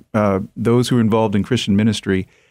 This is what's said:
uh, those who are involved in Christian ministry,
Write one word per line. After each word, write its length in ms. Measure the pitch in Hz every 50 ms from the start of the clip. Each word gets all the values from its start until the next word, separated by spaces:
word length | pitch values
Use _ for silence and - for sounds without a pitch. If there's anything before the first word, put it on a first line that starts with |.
| - _ -
uh, 280 | 107 104 101 98 95 101 - _
those 340 | - 107 117 117 123 123 -
who 80 | 131 120
are 40 |
involved 320 | 113 107 113 110 110 104 101
in 100 | 101 95
Christian 340 | - 127 113 - 110 98 101
ministry, 500 | 110 113 104 - - 98 95 92 92 _ _ _ _ _